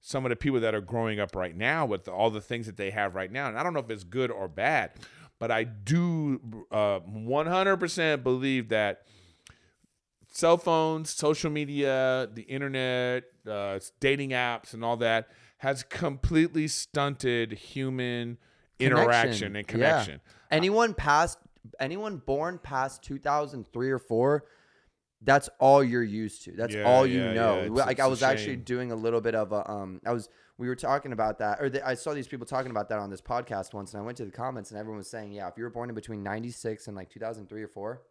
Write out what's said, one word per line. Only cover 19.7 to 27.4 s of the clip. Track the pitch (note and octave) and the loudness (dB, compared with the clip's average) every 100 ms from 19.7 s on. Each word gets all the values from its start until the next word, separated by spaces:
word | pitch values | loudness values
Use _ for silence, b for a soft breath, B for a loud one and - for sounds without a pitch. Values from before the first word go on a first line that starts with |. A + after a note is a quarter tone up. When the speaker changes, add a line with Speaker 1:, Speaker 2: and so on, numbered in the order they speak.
| A2+ C3+ D#3 G2 C#2 _ b b | 2 4 4 0 -6 _ b b
Speaker 2:
Anyone | D#3 F3+ G#3+ A#3 | 2 4 4 4
past, | G3+ D3+ D3 E3+ - _ _ A2 - | 2 4 6 4 0 _ _ -20 -6
anyone | C3+ F3+ G#3+ F#3 | -6 -4 -6 -8
born | - C#3 D#3+ F3+ | -2 0 0 -4
past | - C3+ C3+ - | -6 -2 -2 -6
two | - C#3 | -10 -6
thousand | C#3+ D3 D3 C3+ A2 | 0 0 0 -6 -10
three | A#2+ B2+ | -4 0
or | C3 | -2
four, | - A2+ C3 D3 - b b b b b _ _ | 0 4 4 4 0 b b b b b _ _
that's | G#2+ C#3 - _ | 4 4 4 _
all | C3+ C#3 | 8 8
you're | C3+ A#2+ | 8 2
used | A#2 G#2 A2 - | 0 -2 -6 -8
to. | - | -16
That's | F2 A2+ | -6 -4
Speaker 1:
Yeah, | G#2+ | 0
Speaker 2:
all | G#2 B2+ C3 | 6 8 8
you | B2+ | 4
Speaker 1:
yeah, | B2 | 0
Speaker 2:
know. | A2 | 2